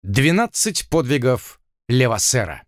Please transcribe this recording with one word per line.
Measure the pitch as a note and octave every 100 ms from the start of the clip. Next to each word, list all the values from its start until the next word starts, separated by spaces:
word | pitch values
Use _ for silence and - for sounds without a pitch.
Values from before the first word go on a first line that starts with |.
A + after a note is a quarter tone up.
Двенадцать | F#2+ G2+ C#3+ F3+ A#3 - A3 F#3 -
подвигов | E3 B2+ C#3+ B2 B2 - - _ _ -
Левасера. | B2 B2+ A2 - C3 F#2 C#2+